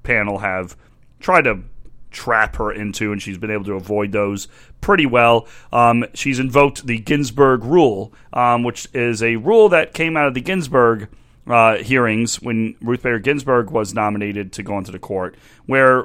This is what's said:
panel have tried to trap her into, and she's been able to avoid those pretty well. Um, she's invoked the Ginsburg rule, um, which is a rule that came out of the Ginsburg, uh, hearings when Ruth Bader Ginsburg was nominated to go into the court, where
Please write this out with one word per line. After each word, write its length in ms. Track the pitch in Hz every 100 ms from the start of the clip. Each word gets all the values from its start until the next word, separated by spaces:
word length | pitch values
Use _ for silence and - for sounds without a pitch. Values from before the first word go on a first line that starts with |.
panel 340 | - 117 104 98
have 380 | 101 92 92 - - _ - _
tried 220 | - 180
to 180 | 131 98 - - - - -
trap 460 | - - 113 107 -
her 140 | 107
into, 400 | 98 104 - 107
and 120 | 101
she's 160 | 101 95
been 120 | 107
able 140 | 107
to 80 | 101
avoid 400 | 95 92 104 104
those 340 | 104 101 101 - - - -
pretty 240 | - 196 139
well. 420 | 120 117 117 - - -
Um, 320 | 120 117 117 120
she's 260 | - 143 127
invoked 480 | 131 135 143 - 131
the 120 | 117
Ginsburg 640 | 104 147 135 120 139 127
rule, 480 | 113 175 139 98 - - -
um, 300 | - 123 120
which 220 | 120 117 -
is 300 | 131 120 110
a 140 | 117 113
rule 340 | 135 226 214
that 240 | 170 -
came 200 | - 165
out 120 | 160 143
of 80 |
the 80 | 127
Ginsburg, 680 | 123 190 139 131 117 113 101 - _ _ -
uh, 300 | 120 113 104
hearings 640 | 113 131 117 110 117 -
when 340 | - 113 110 -
Ruth 200 | 113 120
Bader 160 | 127 117
Ginsburg 520 | 104 147 131 123 101
was 240 | 117 104
nominated 580 | 107 107 104 104 101 95
to 80 | -
go 140 | 101 101
into 160 | 92
the 60 | 95
court, 380 | - 95 90 - _ _
where 380 | - 135 131 127